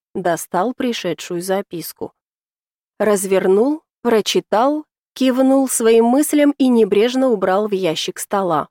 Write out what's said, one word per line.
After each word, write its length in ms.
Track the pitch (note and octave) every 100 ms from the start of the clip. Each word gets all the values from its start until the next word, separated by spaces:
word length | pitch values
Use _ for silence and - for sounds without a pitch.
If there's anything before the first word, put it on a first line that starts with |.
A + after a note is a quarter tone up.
| _
достал 600 | - F3 D#3+ - F3+ A3
пришедшую 680 | - B3+ A3+ F3+ D3+ - F3
записку. 720 | F#3 F#3+ G3 E3 - - - - _ _ _ _ _ _ _ -
Развернул, 840 | G#3 G3+ G3 F#3 F#3 G3 C4 D4+ - _
прочитал, 840 | A#3+ A3 - F3+ - G3+ C4+ D4+ - _ _
кивнул 540 | - C4 B3 C4 C4+ C4
своим 380 | - A3+ A3+ A#3
мыслям 480 | C4+ D4+ D4 C#4+ -
и 100 | C4
небрежно 600 | A#3 G3+ G#3 A#3+ C4 C4
убрал 380 | G#3 F#3+ F#3+ G#3+
в 40 |
ящик 460 | F#3+ F3+ E3+ - -
стола, 480 | - G3+ F#3 D3+ -